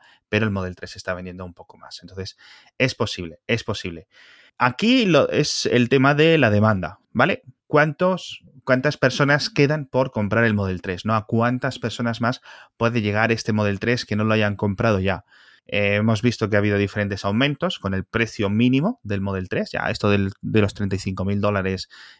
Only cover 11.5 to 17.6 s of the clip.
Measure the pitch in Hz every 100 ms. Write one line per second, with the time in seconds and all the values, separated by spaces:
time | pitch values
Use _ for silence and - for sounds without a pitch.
11.5 | 127 135 - 120 - 117 113 117 - -
12.5 | - - - 117 120 104 104 113 113 -
13.5 | 107 104 98 110 123 - 107 107 110 104
14.5 | 101 104 95 113 101 95 92 - _ _
15.5 | _ - 101 101 104 110 110 123 - 104
16.5 | 104 104 101 101 107 101 98 101 107 143
17.5 | 143